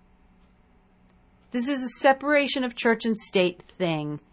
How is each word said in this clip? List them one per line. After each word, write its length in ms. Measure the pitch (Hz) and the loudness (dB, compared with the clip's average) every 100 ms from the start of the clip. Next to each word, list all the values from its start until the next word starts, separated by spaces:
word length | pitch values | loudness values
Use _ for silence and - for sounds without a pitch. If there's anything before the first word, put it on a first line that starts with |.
| _ _ _ _ _ _ _ _ _ _ _ _ _ _ _ | _ _ _ _ _ _ _ _ _ _ _ _ _ _ _
This 160 | 247 247 | -2 -2
is 140 | 269 | -2
a 180 | 254 - | -4 2
separation 640 | 277 269 277 294 277 277 | 2 2 2 2 2 -2
of 100 | 247 | -4
church 300 | - 233 226 | -2 0 2
and 120 | 226 214 | 0 -4
state 460 | - 202 180 - - | 0 2 2 -2 -14
thing 500 | - 180 156 147 151 _ | -6 -4 -2 -4 -8 _